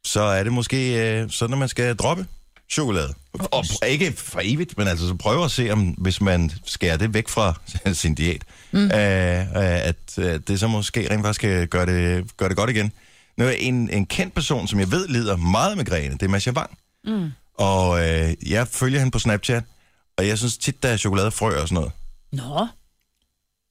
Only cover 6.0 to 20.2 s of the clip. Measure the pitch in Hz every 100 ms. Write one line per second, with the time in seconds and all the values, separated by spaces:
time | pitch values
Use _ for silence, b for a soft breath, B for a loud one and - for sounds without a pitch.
6 | 92 - 101 90 82 82 - - 90 -
7 | 110 107 110 - 101 82 - - 98 87
8 | 80 73 82 85 - B B 190 202 107
9 | 101 95 90 90 92 95 92 87 85 80
10 | - - 90 80 - 98 113 110 101 120
11 | 95 107 104 107 107 90 85 90 90 90
12 | 87 90 90 - 95 95 110 107 101 -
13 | b b b - 123 120 123 127 117 101
14 | 95 - 185 - - 135 87 101 95 160
15 | 185 123 107 90 85 101 180 202 107 87
16 | 71 69 95 101 123 131 - - _ _
17 | - 214 165 131 _ - 98 95 92 87
18 | 82 80 80 78 - 104 120 - 131 139
19 | 131 113 113 104 - 117 117 b b b
20 | _ -